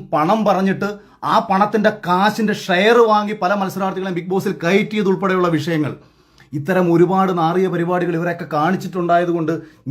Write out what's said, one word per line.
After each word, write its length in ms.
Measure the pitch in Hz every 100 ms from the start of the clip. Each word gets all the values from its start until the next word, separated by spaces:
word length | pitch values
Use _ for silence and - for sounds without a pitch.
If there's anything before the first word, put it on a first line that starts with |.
| -
പണം 280 | 151 160 220 196
പറഞ്ഞിട്ട് 420 | 185 190 185 202 208 - - 143
ആ 40 | 208 220
പണത്തിൻ്റെ 400 | 190 208 214 208 208 175
കാശിൻ്റെ 480 | 180 208 214 208 196
ഷെയർ 320 | - 180 214 240 226
വാങ്ങി 240 | 208 208 214
പല 100 | 185 202
മത്സരാർത്ഥികളെയും 560 | 185 190 190 185 190 175
ബിഗ് 120 | 180
ബോസിൽ 200 | 190 202 165
കയറ്റിയതുൾപ്പെടെയുള്ള 840 | 170 196 208 214 190 180 190 185 175
വിഷയങ്ങൾ, 380 | 156 156 160 131 - _ _ _ _ - 147
ഇത്തരം 280 | 143 185 175
ഒരുപാട് 380 | 170 170 190 190 175
നാറിയ 260 | 160 185 190
പരിപാടികൾ 420 | 165 170 180 175 165
ഇവരൊക്കെ 280 | 175 170 147 151
കാണിച്ചിട്ടുണ്ടായതുകൊണ്ട് 1000 | 160 185 185 180 175 170 170 170 160 160 - - 139